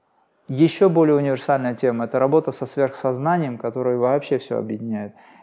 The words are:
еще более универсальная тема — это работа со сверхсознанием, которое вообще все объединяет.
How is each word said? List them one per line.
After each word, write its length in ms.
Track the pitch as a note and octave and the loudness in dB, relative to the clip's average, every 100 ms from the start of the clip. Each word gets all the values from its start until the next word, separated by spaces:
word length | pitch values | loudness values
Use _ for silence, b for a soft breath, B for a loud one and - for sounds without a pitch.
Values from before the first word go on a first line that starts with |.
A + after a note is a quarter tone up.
| _ _ _ _ - | _ _ _ _ -8
еще 400 | C3+ D#3+ - G3 | 2 2 4 4
более 260 | E3 D#3 | 6 4
универсальная 600 | C#3+ C#3+ C3 - C#3 B2+ | 4 2 -2 0 0 0
тема — 300 | A#2+ B2+ A#2 A#2 | 0 0 0 -2
это 120 | C3 | 0
работа 340 | C3+ D#3 D#3 | 2 2 0
со 140 | B2 C3 | -4 -6
сверхсознанием, 920 | - C3+ - C3 B2+ D3+ F3 C#3+ A#2 | -2 -2 -2 -4 -2 0 0 -2 -6
которое 400 | A#2 B2+ B2+ B2 | -6 -4 -2 0
вообще 400 | B2 C#3+ - C3+ | 2 0 0 -4
все 200 | - A2+ | -2 -6
объединяет. 540 | A2 G#2+ A2+ G#2+ G#2 b b b | -4 -6 -6 -6 -8 b b b